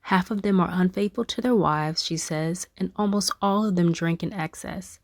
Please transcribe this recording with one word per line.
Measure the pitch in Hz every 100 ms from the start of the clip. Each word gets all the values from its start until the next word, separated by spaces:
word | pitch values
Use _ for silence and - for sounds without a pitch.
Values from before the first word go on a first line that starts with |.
Half | - 190 185
of | 214
them | 202 190
are | 170
unfaithful | 175 180 190 208 -
to | 226 -
their | 247
wives, | 233 156 151 151 160
she | - 160
says, | - 156 160 175 - -
and | 190 -
almost | 208 208 196 -
all | 202 202
of | 214 180
them | 170
drink | 165 165 165
in | 170
excess. | 202 160 - - 175 180 -